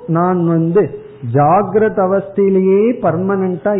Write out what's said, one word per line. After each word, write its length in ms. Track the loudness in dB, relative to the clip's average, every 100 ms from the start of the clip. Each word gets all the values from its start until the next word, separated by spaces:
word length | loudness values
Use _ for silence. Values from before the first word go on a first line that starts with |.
| -4
நான் 320 | -2 0 0 0
வந்து 360 | 0 2 0 0 -4 -18 -14 -4
ஜாகிரத 680 | 0 2 2 2 0 0 0
அவஸ்தையிலேயே 800 | 0 0 -2 -2 2 2 2 2 2 0
பர்மனண்டா 760 | -2 -2 -2 -2 -2 -2 -2 0